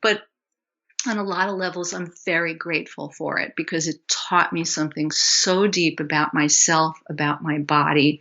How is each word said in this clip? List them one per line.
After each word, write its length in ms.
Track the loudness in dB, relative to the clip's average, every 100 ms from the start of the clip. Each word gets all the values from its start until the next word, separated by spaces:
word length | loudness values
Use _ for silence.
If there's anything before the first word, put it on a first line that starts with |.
but 200 | 2 0 -4 _ _ _ _ _ _ _ -4
on 120 | -2
a 60 |
lot 240 | -2 -2 -2
of 80 | -2
levels, 360 | -4 -4 -8
I'm 200 | -6 -10 -8
very 300 | -2 -2 -2
grateful 560 | -6 -4 -4 -4 -12 -14
for 280 | -8 -6 -4
it 160 | -6 -6
because 300 | -4 -2 -4
it 220 | -6 _
taught 440 | -6 0 2 2
me 120 | 0
something 460 | -2 -2 -4 -2 -4
so 560 | 0 2 2 4 4 2
deep 340 | 4 0 0
about 340 | -2 0 0
myself, 640 | 2 2 4 4 4 2 -2 -12
about 340 | -4 -2 -2
my 160 | -2 -4
body 640 | 2 2 4 4 4 2